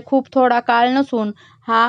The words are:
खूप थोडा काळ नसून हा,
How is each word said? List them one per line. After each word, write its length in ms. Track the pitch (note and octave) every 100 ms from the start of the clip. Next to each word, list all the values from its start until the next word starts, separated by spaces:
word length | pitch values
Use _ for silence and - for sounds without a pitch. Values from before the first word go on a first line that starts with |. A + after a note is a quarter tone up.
| A#3
खूप 220 | C4+ C4+
थोडा 260 | C4+ B3+ A#3+
काळ 280 | A#3+ A#3 B3
नसून 420 | C4 C#4 A#3 G#3 G#3 - _ -
हा, 200 | A3+